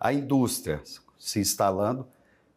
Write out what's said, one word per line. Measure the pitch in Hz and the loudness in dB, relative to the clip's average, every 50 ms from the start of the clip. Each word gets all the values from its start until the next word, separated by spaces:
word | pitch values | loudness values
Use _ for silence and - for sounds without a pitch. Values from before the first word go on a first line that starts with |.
a | - 117 | -2 0
indústria | 139 143 139 117 143 135 123 110 - - - 87 76 73 - - - - _ _ _ | 0 0 0 2 2 2 2 2 0 -2 -4 -4 -4 -4 -6 -12 -20 -20 _ _ _
se | _ - - - 110 | _ -10 -4 -2 0
instalando, | 98 95 - - 107 98 95 95 101 110 127 135 127 - _ _ _ _ _ _ _ _ _ | 0 0 2 2 2 2 2 2 0 0 -2 -4 -6 -12 _ _ _ _ _ _ _ _ _